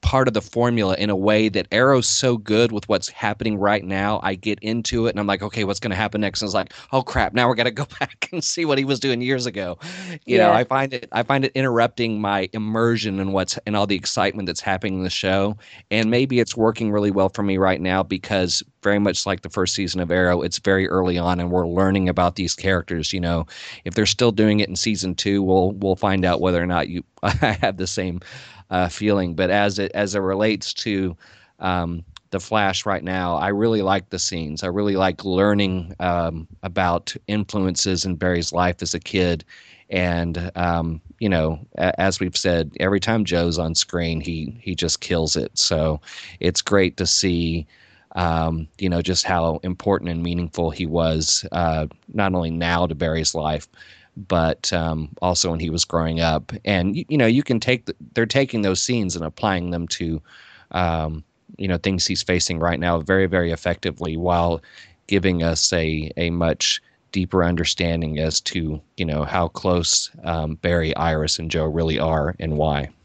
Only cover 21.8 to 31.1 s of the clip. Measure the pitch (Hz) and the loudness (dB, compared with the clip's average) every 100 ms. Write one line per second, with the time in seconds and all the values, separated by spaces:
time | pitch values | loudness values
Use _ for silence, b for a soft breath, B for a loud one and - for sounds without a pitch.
21.8 | 95 98 92 87 87 87 87 - 95 92 | 4 4 2 2 2 0 -4 -2 0 0
22.8 | - 85 78 98 85 85 78 B B B | 0 -4 -4 -2 0 -2 -2 B B B
23.8 | - 85 104 - 120 104 107 104 104 95 | -4 0 0 4 2 4 4 4 0 -2
24.8 | - 101 95 87 104 98 95 95 92 98 | -2 -2 -4 -2 0 0 4 4 4 0
25.8 | 98 92 104 95 90 87 92 87 87 87 | -2 2 2 2 2 2 2 2 2 0
26.8 | 73 85 - - 101 - 131 107 113 95 | 0 -6 -10 -6 -2 2 0 2 -2 -2
27.8 | 92 - 92 87 B B B B - 92 | -4 -4 -4 -6 B B B B -4 0
28.8 | 87 - 107 101 92 82 90 101 104 98 | 0 0 0 2 0 0 2 2 2 0
29.8 | 95 - 104 101 95 95 110 104 - - | -4 -2 -2 -2 -2 0 0 0 -4 -8
30.8 | 117 98 95 | -4 -2 -2